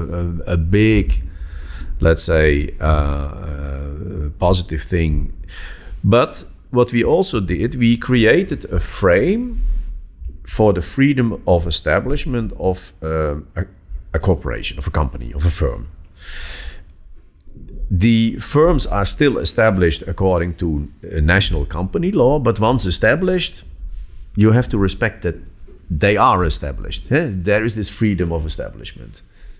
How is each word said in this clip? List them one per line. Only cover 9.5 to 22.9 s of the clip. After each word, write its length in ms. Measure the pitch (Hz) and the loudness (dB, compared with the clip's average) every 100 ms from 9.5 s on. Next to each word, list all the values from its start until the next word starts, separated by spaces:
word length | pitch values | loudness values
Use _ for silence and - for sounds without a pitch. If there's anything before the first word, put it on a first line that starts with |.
| - - - - - - - - - | -2 0 0 -4 -10 -14 -14 -12 -10
for 300 | - - 107 | -4 2 4
the 80 | 90 | 4
freedom 600 | - - 139 131 117 - - | -2 2 2 2 0 -2 2
of 180 | 87 85 | 2 2
establishment 840 | - 78 92 120 143 - 120 110 - | 0 2 0 0 -2 0 -2 -4 -4
of, 340 | 92 92 - - | -2 -2 -6 -8
uh, 360 | 78 80 76 73 71 - | -4 -2 -2 -4 -6 -8
a, 100 | - - - - - | -8 -12 -14 -14 -6
a 60 | 71 | -2
corporation, 580 | 101 78 64 57 - - | 0 0 -2 -6 -6 -4
of 100 | - | -4
a 40 | |
company, 400 | - 69 64 58 | -2 -4 -6 -8
of 120 | 67 80 | -2 0
a 40 | |
firm. 380 | - 69 53 - - - - - - - - - - - - - - - - - - - - - | 0 -2 -4 -12 -16 -20 -18 -12 -10 -10 -10 -12 -16 -20 -20 -20 -20 -20 -20 -20 -18 -16 -10 -2
The 460 | 90 117 113 113 - | 2 4 4 2 0
firms 500 | - 147 170 156 - | 0 4 4 4 0
are 180 | 101 98 | 0 0
still 320 | - 151 76 | 2 2 2
established 720 | 101 - 113 95 87 - - | 0 2 4 4 2 2 -2
according 480 | 87 95 87 87 82 | -2 0 2 -2 -2
to, 340 | 85 76 73 - | -2 -2 -6 -12
uh, 160 | 82 80 | -6 0
national 460 | 76 95 - 80 71 | 2 4 2 0 -2
company 460 | 78 92 - 180 | -4 -4 -2 0
law, 280 | 196 127 151 | 2 4 4
but 200 | 117 101 | 2 2
once 280 | 110 131 | 2 2
established, 760 | - | 2